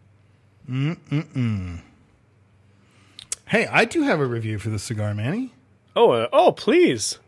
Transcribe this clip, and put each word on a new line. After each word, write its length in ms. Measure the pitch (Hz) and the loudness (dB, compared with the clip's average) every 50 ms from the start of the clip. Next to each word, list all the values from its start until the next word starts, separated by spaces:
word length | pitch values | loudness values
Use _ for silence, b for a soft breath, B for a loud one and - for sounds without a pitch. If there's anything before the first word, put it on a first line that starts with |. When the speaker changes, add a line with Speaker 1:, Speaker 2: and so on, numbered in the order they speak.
| _ _ _ _ _ _ _ _ _ _ _ _ _ 135 | _ _ _ _ _ _ _ _ _ _ _ _ _ -8
Speaker 1:
Mm-mm-mm. 1080 | 127 131 139 156 175 - _ - 143 151 170 - - 131 123 113 107 98 92 90 85 85 - - _ _ _ _ _ _ _ _ _ _ _ _ _ _ _ _ _ b b b b b b b b b b b b - _ - | -6 -4 -2 -4 -4 -6 _ -6 -4 -4 -4 -4 -4 -4 -2 -2 -2 -4 -6 -8 -10 -12 -16 -20 _ _ _ _ _ _ _ _ _ _ _ _ _ _ _ _ _ b b b b b b b b b b b b -14 _ -2
Hey, 180 | - 226 208 - | 0 0 0 2
I 180 | 120 160 226 | 2 2 2
do 160 | 233 - 339 | 2 0 -2
have 180 | 285 277 196 156 | 0 0 0 0
a 60 | 139 | 0
review 340 | 123 120 117 110 110 107 104 | -2 -2 -4 -4 -4 -6 -6
for 100 | - 113 | -6 -4
the 100 | 110 98 | -6 -6
cigar, 340 | - - 113 107 104 104 104 | -6 -6 -6 -4 -4 -4 -4
Manny. 400 | 104 107 131 185 240 262 247 - _ _ _ _ _ _ _ - | -4 -4 -4 -4 -4 -6 -8 -12 _ _ _ _ _ _ _ 0
Speaker 2:
Oh, 160 | 208 233 196 | 4 4 4
uh, 160 | 127 113 113 - - | 4 4 0 2 4
oh, 180 | 294 359 311 | 4 4 4
please. 680 | - - - 202 277 359 359 233 131 107 - - - - _ | 4 2 0 2 4 4 4 4 2 0 -4 -6 -8 -10 _